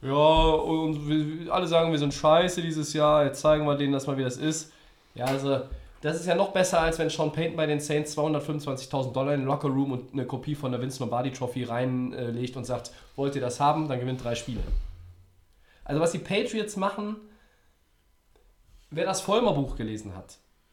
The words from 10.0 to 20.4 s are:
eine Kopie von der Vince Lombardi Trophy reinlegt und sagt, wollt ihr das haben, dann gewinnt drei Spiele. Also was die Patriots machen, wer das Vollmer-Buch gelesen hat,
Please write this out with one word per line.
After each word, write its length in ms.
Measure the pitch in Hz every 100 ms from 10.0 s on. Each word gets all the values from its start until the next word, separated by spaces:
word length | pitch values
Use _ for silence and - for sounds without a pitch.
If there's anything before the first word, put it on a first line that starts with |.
| -
eine 120 | 143 127
Kopie 300 | 127 - 147
von 160 | 131
der 100 | 123
Vince 200 | 127 -
Lombardi 300 | 120 117 123
Trophy 340 | 127 123 127 120
reinlegt 920 | 117 127 127 127 - 120 117 123 135
und 80 |
sagt, 280 | 117 123 - - - -
wollt 180 | 139 139
ihr 60 |
das 180 | 120 120
haben, 300 | 143 156 156
dann 100 | 127
gewinnt 240 | 123 127
drei 120 | 120 117
Spiele. 260 | - 113 - - - - - - - _ _ _ _ _
Also 160 | - 143
was 120 | 165
die 80 | 165
Patriots 580 | - 202 220 220 214 -
machen, 400 | 196 196 208 214 - - _ _ _ _ _ _ _ _ _ _ _ _ _ - _
wer 140 | 151 175
das 160 | 185
Vollmer-Buch 540 | - 208 233 147 135 -
gelesen 400 | 110 110 104 92
hat, 220 | - -